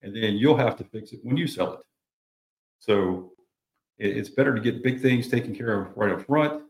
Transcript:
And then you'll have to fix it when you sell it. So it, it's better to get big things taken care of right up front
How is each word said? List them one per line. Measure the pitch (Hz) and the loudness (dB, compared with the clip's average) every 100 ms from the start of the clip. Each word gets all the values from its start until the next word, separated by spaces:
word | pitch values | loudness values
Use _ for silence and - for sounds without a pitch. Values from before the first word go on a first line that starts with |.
And | 101 | -10
then | 107 110 104 | -2 0 4
you'll | 131 151 | 4 6
have | 123 - | 4 -2
to | |
fix | - 110 107 | -10 -14 -14
it | - | -14
when | 117 139 | -4 -2
you | 160 | -2
sell | - 85 | -2 -4
it. | - - _ _ _ _ _ _ _ _ _ | -4 -18 _ _ _ _ _ _ _ _ _
So | - 101 95 90 - _ _ _ _ _ _ _ | 0 2 2 -2 -8 _ _ _ _ _ _ _
it, | 104 101 | -4 -4
it's | 101 | -6
better | - 135 | 0 2
to | 120 | 2
get | 117 98 | -2 -2
big | 127 127 | -2 0
things | 135 123 117 | 2 2 2
taken | 123 113 | -2 -2
care | 98 117 104 | -6 -2 -2
of | 95 - | -4 -2
right | 107 | 0
up | 87 | 0
front | - 147 151 151 | 0 2 2 -2